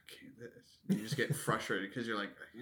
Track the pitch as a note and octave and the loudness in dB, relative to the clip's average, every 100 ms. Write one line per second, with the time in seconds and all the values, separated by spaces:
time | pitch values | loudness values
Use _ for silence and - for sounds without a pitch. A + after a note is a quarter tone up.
0 | - - - - - - - - - F#3+ | -16 -16 -16 -14 -14 -16 -20 -10 2 2
1 | A2 - A2 - - A2 - G#2 G2 C3 | 2 2 2 2 2 2 2 2 0 -2
2 | A#2 G#2+ G2+ - - A2+ | 0 0 -2 -6 -14 -12